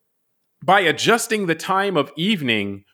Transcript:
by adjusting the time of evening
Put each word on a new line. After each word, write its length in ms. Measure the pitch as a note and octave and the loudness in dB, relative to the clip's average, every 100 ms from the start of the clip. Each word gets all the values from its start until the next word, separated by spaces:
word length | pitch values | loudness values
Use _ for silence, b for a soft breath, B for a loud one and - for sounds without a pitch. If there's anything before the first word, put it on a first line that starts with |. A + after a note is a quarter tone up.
| _ _ _ _ _ _ | _ _ _ _ _ _
by 180 | C#3 G3 | 2 2
adjusting 640 | E3+ D3 D#3 A3+ - G#3+ F3+ | 2 0 2 2 0 -2 -2
the 80 | D#3+ | -4
time 400 | - F#3+ G3+ E3 | -2 -2 0 0
of 140 | C3+ - | -2 -2
evening 680 | F#3+ G3+ B2+ A2 G2+ G2+ - | -2 -2 0 0 -2 -8 -16